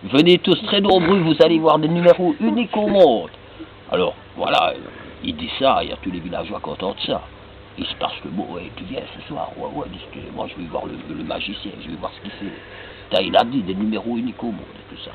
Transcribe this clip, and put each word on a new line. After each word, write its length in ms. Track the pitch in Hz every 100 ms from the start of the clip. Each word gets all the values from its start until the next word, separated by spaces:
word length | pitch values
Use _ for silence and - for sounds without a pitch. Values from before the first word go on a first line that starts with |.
Venez 360 | 95 131 165 175
tous 200 | - 175
très 180 | - 202
nombreux, 380 | 202 190 165 196
vous 160 | 160 151
allez 160 | 165 165
voir 180 | 160 156
des 100 | 151
numéros 460 | 170 175 170 175 147
uniques 360 | 226 214 233 214
au 120 | 208
monde. 420 | 202 175 113 82 - - - - - -
Alors, 240 | 87 90 - - -
voilà, 380 | 92 - 82 - - - - -
il 120 | - -
dit 140 | 113 -
ça, 200 | 135 101
il 60 | 85
y 40 |
a 40 | -
tous 80 | -
les 100 | 90
villageois 400 | 82 82 85 -
qui 60 | -
entendent 240 | 73 78 - -
ça. 160 | - - - - - - -
Il 80 | -
se 80 | -
passe 180 | - - -
le 60 |
mot, 160 | 92 -
ouais, 220 | 87 - -
tu 80 | -
viens 160 | 131 - -
ce 120 | -
soir, 240 | 151 - -
ouais, 120 | - -
ouais, 100 | -
dis-tu, 280 | - - - 71
moi 140 | - -
je 120 | -
vais 80 | 85
voir 180 | 78 -
le, 60 | - - -
le 80 |
magicien, 480 | - 95 - 104 107 -
je 60 | -
vais 60 | 78
voir 140 | - -
ce 60 |
qu'il 100 | 98
fait. 220 | - 101 - - - - - -
Putain, 120 | 92
il 160 | 95 92
a 60 |
dit 180 | 117 135
des 140 | 90 95
numéros 420 | 107 110 113 117
uniques 240 | 123 107
au 60 | 120
monde 260 | 98 -
et 220 | - - -
tout 60 |
ça. 80 | -